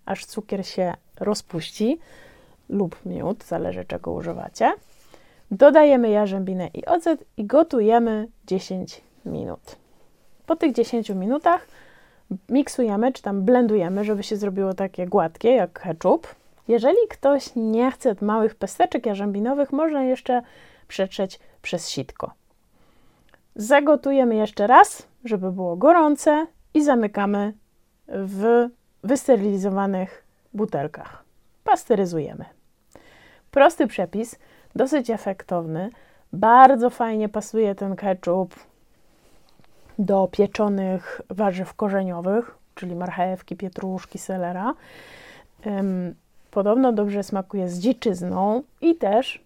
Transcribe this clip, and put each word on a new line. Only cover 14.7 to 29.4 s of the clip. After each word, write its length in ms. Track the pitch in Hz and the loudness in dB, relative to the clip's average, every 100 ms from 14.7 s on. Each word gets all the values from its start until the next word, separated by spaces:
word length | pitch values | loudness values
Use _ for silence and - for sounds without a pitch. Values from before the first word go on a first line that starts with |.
takie 340 | 185 190 - 180 | -4 -6 -6 -2
gładkie 480 | 208 165 - 226 254 | 0 0 0 2 2
jak 240 | 175 - | 2 -4
ketchup. 560 | 185 160 180 175 - - _ _ - | -10 -2 2 2 -2 -20 _ _ -2
Jeżeli 300 | 233 262 415 453 | 2 4 2 2
ktoś 420 | - 277 285 - 233 | 0 0 0 -2 -4
nie 360 | 220 226 254 | -2 0 0
chce 240 | - 254 190 | 0 -2 -2
małych 340 | 208 220 214 - | -2 0 0 -2
pesteczek 500 | 190 - 359 262 226 | -8 -2 -2 0 -4
jarzębinowych, 680 | 196 208 202 233 277 277 | -4 -4 -2 -2 -2 -2
można 320 | 277 320 294 | 0 -2 0
jeszcze 380 | 262 262 - 247 - - - _ - | -2 -2 -2 -2 -4 -20 -20 _ -12
przetrzeć 520 | - 190 - 190 - - _ | -6 -6 -4 -8 -8 -20 _
przez 280 | - 175 - | -10 -8 -8
sitko. 420 | - 131 - - - _ _ _ _ _ _ _ _ _ _ _ - | -10 -10 -10 -14 -14 _ _ _ _ _ _ _ _ _ _ _ -8
Zagotujemy 800 | 214 285 285 285 277 269 240 214 | 2 4 6 2 2 2 2 2
jeszcze 320 | 214 - 208 | -2 0 6
raz, 400 | 294 - - - _ 240 | 8 8 2 -20 _ -6
żeby 260 | 208 185 | -4 -4
było 240 | 190 180 175 | -6 -6 2
gorące 720 | 285 349 302 285 311 302 320 _ _ | 6 6 4 2 2 2 0 _ _
i 100 | 311 | 0
zamykamy 720 | 294 240 214 208 202 202 208 214 _ _ _ _ - | 2 2 0 -2 -2 -2 -4 -8 _ _ _ _ -12
w 600 | 190 196 196 220 233 240 - _ _ | -10 -8 -4 2 2 2 -6 _ _
wysterylizowanych 1200 | 214 269 - 226 | -2 -2 2 2